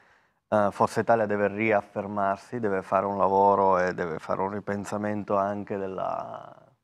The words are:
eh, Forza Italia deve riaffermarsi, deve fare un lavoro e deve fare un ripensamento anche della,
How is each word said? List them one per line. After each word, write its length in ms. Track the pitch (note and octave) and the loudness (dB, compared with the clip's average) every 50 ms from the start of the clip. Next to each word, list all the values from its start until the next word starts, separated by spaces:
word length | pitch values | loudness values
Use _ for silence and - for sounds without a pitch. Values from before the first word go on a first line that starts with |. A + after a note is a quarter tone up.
| _ _ _ _ _ _ _ _ _ | _ _ _ _ _ _ _ _ _
eh, 220 | - G#2+ G#2+ G2+ G2 | 0 2 2 2 2
Forza 300 | - - A2+ - - A2+ | 2 2 0 0 2 0
Italia 260 | G#2 - A#2 A2+ G#2+ | 2 2 4 2 2
deve 220 | G2+ G#2 G2+ G#2 G2 | 2 2 2 2 0
riaffermarsi, 1120 | G2 G#2 A2 A2 G#2 G2+ - - - A2 G2+ G2 G#2 G#2 G2 G2 G2 - - - B2 B2 | 0 0 0 2 2 2 0 -2 -8 -8 -6 -6 -4 -2 -2 -2 -2 -4 -6 -10 -8 -4
deve 220 | A2+ G2+ G2 F#2+ | -2 -2 -2 -2
fare 240 | F#2+ - G2 F#2+ G2 | -2 0 0 0 0
un 120 | G2 G2+ G2 | 0 0 2
lavoro 640 | F#2 F#2+ G2 G2 G2 G2+ G2 G2 G2 F#2+ F#2+ F2+ | 2 4 6 6 6 6 6 6 4 4 4 4
e 120 | F2+ F2+ | 2 0
deve 280 | E2+ F2+ F2+ E2+ D#2 - | -2 -2 -4 -4 -6 -6
fare 200 | - - F#2+ F#2+ | -6 -6 -4 -4
un 100 | F#2+ G2 | -4 -4
ripensamento 840 | G#2 G2+ F2+ G#2 G2+ G2+ F#2+ - G#2+ G#2 G#2 G#2 G#2 G#2 F#2+ - G#2 | -4 -6 -6 -6 -6 -6 -6 -6 -6 -4 -4 -4 -4 -4 -4 -2 0
anche 400 | G2 G2 G2+ G2+ G2+ G2 - G#2+ | 0 0 0 -2 -6 -6 -6 -6
della, 800 | G2 G2 F#2+ F#2 F#2 F#2 F2 E2+ E2+ F2+ - A2+ A2 - - - - - _ _ _ | -6 -6 -6 -6 -6 -6 -4 -4 -6 -8 -8 -10 -14 -14 -16 -20 -20 -20 _ _ _